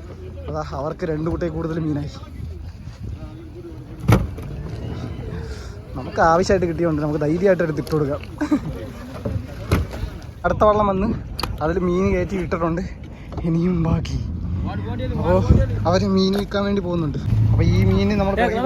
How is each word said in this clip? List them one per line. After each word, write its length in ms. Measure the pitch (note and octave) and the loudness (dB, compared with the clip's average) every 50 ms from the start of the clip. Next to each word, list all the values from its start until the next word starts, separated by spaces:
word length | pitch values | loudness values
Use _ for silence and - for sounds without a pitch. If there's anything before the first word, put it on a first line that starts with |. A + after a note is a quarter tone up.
| - - - - - - - - - C#3+ | -14 -14 -14 -12 -12 -12 -12 -10 -8 -6
അതാ 140 | D3 D#3 D3+ D3+ D3 C#3 | -6 -6 -6 -6 -6 -4
അവർക്ക് 260 | C#3 D#3 - - F3+ E3 | -4 -4 -4 -4 -4 -4
രണ്ട് 160 | D#3 D3+ D#3 E3 E3 | -2 -2 -2 -2 -2
കുട്ടയിൽ 200 | D#3+ F3+ E3 D3+ | -2 -2 -2 -2
കൂടുതൽ 200 | D#3+ E3 D#3+ D#3+ F3 D#3+ | -2 -4 -4 -2 -2 -2
മീനായി. 260 | D3+ D3 D3 D3 D3 - - - - - - - - - - - - - - - - - - - - - - - - - - F4 F4+ - E4+ E4+ E4+ D#4+ - D#4+ - - - - - - - - - - - - - - - - - - - - - - - - - - - - - D#3+ - D#2 - - - - - - - - - - | -2 -2 -2 -4 -6 -8 -12 -12 -12 -10 -10 -10 -10 -10 -10 -10 -12 -12 -12 -14 -14 -12 -12 -10 -10 -10 -10 -10 -12 -12 -14 -14 -14 -14 -14 -14 -14 -14 -14 -14 -14 -14 -4 4 4 6 6 4 -2 -8 -10 -10 -10 -10 -8 -8 -8 -10 -8 -8 -8 -8 -8 -8 -8 -8 -8 -8 -8 -8 -8 -8 -8 -10 -12 -12 -14 -14 -14 -14 -12 -10
നമുക്ക് 240 | C3+ B2+ - - - F#3 E3 | -8 -8 -4 2 4 6 6
ആവശ്യമായിട്ട് 360 | D#3+ E3+ F#3+ - G3+ F#3 F3+ E3+ | 6 6 4 4 4 2 2 0
കിട്ടിയോണ്ട് 280 | E3 D3+ E3+ E3+ D#3 D3 D3+ | 0 0 0 0 2 0 0
നമുക്ക് 160 | D3+ D3+ D#3+ D3+ | 0 0 0 0
ധൈര്യമായിട്ട് 380 | D3 D#3+ F3 F#3+ G3+ F#3 E3+ F3+ | 0 2 4 4 4 4 4 2
എടുത്ത് 160 | D#3 D#3 C#3+ B2+ | -2 0 -2 -2
ഇട്ട് 100 | - D#3 | 0 0
കൊടുക്കാം. 260 | D3+ D3 C3+ D3 C#3+ - - - - D4+ - D4+ C4 - D#3 - - - - - - - - - - - - - - - - - - - - - - - - - - - - - - - - - - - | 0 0 0 -2 -4 -6 -10 -8 -6 -2 0 0 0 0 -4 -8 -8 -8 -10 -12 -12 -12 -12 -10 -8 -6 -4 -4 -4 -6 -8 -10 -8 -2 0 0 0 0 -2 -4 -6 -6 -6 -8 -10 -12 -14 -10 -2 0
അടുത്ത 180 | F3+ F3+ - A3 G#3+ | 0 2 4 4 4
വള്ളം 180 | G#3 G#3+ G#3 G3+ | 6 4 4 2
വന്ന് 160 | G3 F#3+ G3+ A#3 B3 - - - - - - - - - D3+ | 2 2 2 0 0 -2 -4 -8 -6 -6 -6 -6 -4 -2 0
അതിൽ 140 | D#3+ F3 F#3 F3 | 0 0 2 2
മീൻ 180 | F3+ F3 F3+ F#3+ G3+ F#3+ | 2 2 2 2 2 2
കയറ്റി 220 | F3+ F3+ E3 G3 F#3+ F3 | 2 0 0 -2 -2 -2
ഇട്ടിട്ടുണ്ട്, 380 | C#3 G3 E3+ E3+ E3 E3 F3 F#3+ - - - - - - - - - - - - | -2 0 0 0 0 0 0 -2 -4 -8 -10 -12 -14 -14 -14 -12 -10 -8 -4 0
ഇനിയും 300 | E3 D#3+ E3 E3+ F#3 F3+ E3+ E3 | 0 2 2 2 2 2 2 2
ബാക്കി. 320 | E3 E3 E3 - - C3+ C3 - - - - - - - - - - - - - A3+ A#3+ - B3+ B3 - - | 2 2 2 0 0 -4 -4 -4 -4 -6 -6 -4 -4 -2 -2 -2 -4 -4 -4 -4 -4 -4 -4 -4 -2 -2 0
അപ്പോ 140 | D3+ E3 F3+ F#3+ F#3+ - - - - - - - - | 2 4 4 4 6 8 8 6 6 4 2 2 2
അവര് 180 | D#3+ F3 F#3+ G3+ G3 F#3+ | 4 4 4 4 4 4
മീൻ 160 | F#3+ F#3+ F#3+ G3 G3+ | 4 4 4 2 0
വിൽക്കാൻ 240 | G3+ - - G3+ G3+ | -2 -2 -2 -2 0
വേണ്ടി 140 | G3+ G3+ G3+ F3 | 2 0 0 0
പോകുന്നുണ്ട്. 320 | F3+ F3 E3+ D#3+ D3 C3+ C3+ - - - - - - | 0 0 0 0 0 -2 -2 0 2 4 4 4 4
അപ്പൊ 120 | - - - - F3+ | 6 6 6 6 6
ഈ 40 | F#3 F#3+ F#3+ | 6 6 6
മീൻ 200 | F#3+ F#3+ G3 G3+ G#3+ G#3 | 6 4 4 4 4 2
നമ്മൾ 140 | G3 G3 G3 G3+ | 2 2 2 2
പുറകെ 200 | A#3+ A#3+ A3 A#3+ B3+ | 2 2 2 2 2